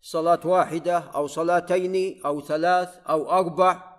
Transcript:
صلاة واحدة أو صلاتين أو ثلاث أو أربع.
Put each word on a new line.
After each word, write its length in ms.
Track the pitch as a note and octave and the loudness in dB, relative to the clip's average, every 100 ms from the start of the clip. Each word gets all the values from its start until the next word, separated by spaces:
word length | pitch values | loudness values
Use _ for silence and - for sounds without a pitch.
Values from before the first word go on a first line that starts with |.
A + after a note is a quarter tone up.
صلاة 380 | - D#3+ E3 E3+ D#3+ | -6 -2 2 2 2
واحدة 520 | F#3 D#3+ E3 E3+ F3 | 2 2 -2 -2 -2
أو 300 | E3 - D3 | -2 -6 -4
صلاتين 920 | D#3+ E3 F3 E3+ F3+ F#3 F#3+ F#3+ F#3 C#3+ | -2 0 0 2 -2 0 -2 -4 -4 -4
أو 160 | D3 | -4
ثلاث 480 | C#3+ D3+ E3+ F3+ F3+ - - | -4 -2 2 2 0 -10 -2
أو 220 | D#3 C3+ | -2 2
أربع. 640 | F3+ F3 D#3 F#3 F3 - | 0 0 2 2 2 -8